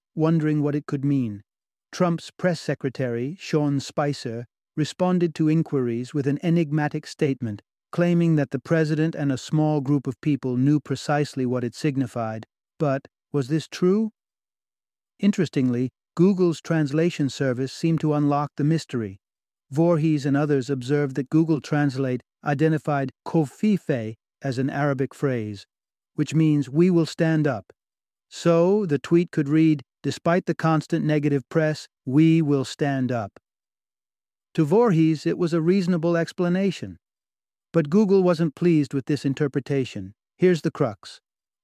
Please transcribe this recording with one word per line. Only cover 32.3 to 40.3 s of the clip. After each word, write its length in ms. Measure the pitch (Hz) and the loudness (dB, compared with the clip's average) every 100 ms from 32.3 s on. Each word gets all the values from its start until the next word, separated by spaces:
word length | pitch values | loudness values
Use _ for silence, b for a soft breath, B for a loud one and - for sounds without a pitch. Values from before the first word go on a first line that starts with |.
| 165 | 4
will 240 | 147 139 | 2 0
stand 480 | 127 - 143 135 123 | -2 -4 -2 -2 -2
up." 260 | 123 101 - _ _ _ _ _ _ _ _ _ _ _ | -4 -6 -12 _ _ _ _ _ _ _ _ _ _ _
To 100 | - | -2
Voorhees, 600 | 151 202 240 165 160 156 165 | 2 4 4 4 2 2 -2
it 100 | 165 | -2
was 160 | 170 | 0
a 80 | 170 | 0
reasonable 560 | 160 196 175 175 170 170 | 2 2 2 0 0 0
explanation. 840 | 165 - 175 180 196 - 98 85 _ _ _ _ _ _ _ | -2 -2 -2 0 0 -4 -10 -14 _ _ _ _ _ _ _
But 160 | 165 147 | 0 2
Google 340 | 190 208 196 | 2 4 4
wasn't 320 | 180 165 165 | 4 2 0
pleased 380 | - 175 160 139 | 0 2 2 2
with 140 | 139 - | -4 -2
this 180 | 147 | -2
interpretation. 880 | 139 131 147 143 - 143 120 104 95 - _ | -2 -2 -2 -4 -2 -4 -4 -8 -12 -16 _